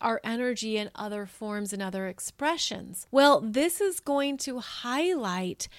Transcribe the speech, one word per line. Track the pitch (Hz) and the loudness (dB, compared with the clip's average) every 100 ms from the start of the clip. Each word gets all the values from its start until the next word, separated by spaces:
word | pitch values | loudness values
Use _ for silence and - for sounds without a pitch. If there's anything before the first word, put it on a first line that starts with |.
our | 226 226 | 0 0
energy | 226 233 247 226 220 214 | -2 -2 -2 -2 -2 -2
in | 208 | -4
other | - 208 208 | -6 -6 -6
forms | 196 - 214 208 202 | -8 -10 -6 -4 -4
and | 196 | -4
other | 190 190 190 | -4 -4 -6
expressions. | 185 - - 294 330 - - 190 - - | -8 -12 -2 -2 0 -2 -6 -10 -14 2
Well, | 269 285 277 | 8 8 8
this | 220 240 339 - | 4 2 2 2
is | 392 339 | 0 0
going | - 277 285 269 | 0 0 0 -2
to | 277 247 | -6 -6
highlight | - - 240 269 359 330 202 185 185 - - | -8 -8 -2 0 2 0 0 -2 -4 -6 -10